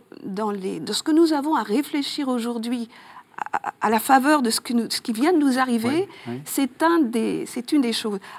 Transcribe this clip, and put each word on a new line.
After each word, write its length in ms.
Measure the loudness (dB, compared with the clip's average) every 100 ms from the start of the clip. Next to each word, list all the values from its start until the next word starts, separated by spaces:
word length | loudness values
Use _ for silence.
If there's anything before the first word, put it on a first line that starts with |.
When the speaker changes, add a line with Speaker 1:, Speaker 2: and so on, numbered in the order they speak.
| -10 -16
Speaker 1:
dans 300 | -10 -6 -4
les, 260 | -4 -6 -6
dans 140 | -4
ce 100 | -4
que 80 | 2
nous 220 | 4 4
avons 240 | 4 0 0
à 80 |
réfléchir 640 | 0 0 0 -2 -4 -4 -2
aujourd'hui, 600 | -2 -2 -4 -4 -4 -6 -12 -20 -20 -20 -18 -8
à, 200 | -6 -6 -4
à 100 | 0
la 80 | 0
faveur 420 | 4 4 6 2
de 100 | 2
ce 100 | -2
que 120 | -2
nous, 160 | -2 0
ce 120 | -4
qui 120 | -4
vient 200 | 0 2
de 60 | 4
nous 200 | 4 2
arriver, 480 | 0 0 0 0 -2 -6 -10
Speaker 2:
Oui, 60 |
oui. 60 | -10
Speaker 1:
c'est 360 | -6 -2 -2 0
un 200 | 2 4
des, 460 | 2 0 -2 -2 -6
c'est 260 | -8 -2
une 80 | 0
des 120 | 2
choses. 280 | 0 -4 -6 -8